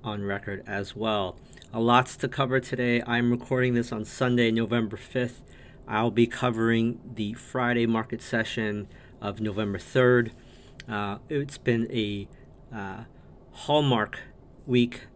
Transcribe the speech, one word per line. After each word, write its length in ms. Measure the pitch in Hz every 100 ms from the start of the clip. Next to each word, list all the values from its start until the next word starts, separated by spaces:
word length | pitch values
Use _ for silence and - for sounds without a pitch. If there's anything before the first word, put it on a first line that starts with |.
on 200 | 117 104
record 400 | 101 101 - 98 -
as 300 | 101 98 -
well. 420 | 110 107 92 - - - -
A 80 | 113
lots 380 | 117 120 127 -
to 100 | 139
cover 320 | - 131 131
today. 440 | 127 131 123 120 117
I'm 240 | 120 120
recording 460 | 120 - 131 127 120
this 160 | 120
on 120 | 110
Sunday, 460 | 107 - 127 123 117
November 480 | 113 113 120 110 107
fifth. 460 | - 131 123 - - - - - -
I'll 220 | 107 117
be 160 | 110 117
covering 760 | - 127 113 113 113 113 120 -
the 220 | 117 104 113
Friday 500 | - 127 120 120 113
market 380 | 113 110 110
session 640 | - 117 110 - 107 104 104 - - -
of 180 | 101 101
November 380 | 107 98 104 98
third. 540 | - 131 127 123 117 - - - - - -
Uh, 300 | 107 104 101 -
it's 300 | 151 139 -
been 280 | - 117 113
a, 360 | 123 104 101 98 - - - - 113
uh, 280 | 98 95 117 - - - -
hallmark 680 | - - 147 147 117 107 - - - - - -
week 360 | 123 120 - -